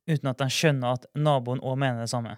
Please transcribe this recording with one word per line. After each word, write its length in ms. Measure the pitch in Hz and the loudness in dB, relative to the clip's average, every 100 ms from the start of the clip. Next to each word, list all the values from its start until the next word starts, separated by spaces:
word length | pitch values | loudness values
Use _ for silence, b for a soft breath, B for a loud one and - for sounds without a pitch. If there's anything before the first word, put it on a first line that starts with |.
| - | -2
uten 220 | 147 135 | 0 0
at 100 | 123 | -2
de 80 | 131 | -2
skjønner 460 | - 165 135 123 127 | 2 2 2 0 -2
at 80 | - | -4
naboen 480 | 147 151 139 123 127 | 0 2 2 0 -4
også 180 | 131 131 | -2 0
mener 220 | 139 117 | 0 -2
det 100 | 117 | -4
samme. 220 | 123 113 | -4 -6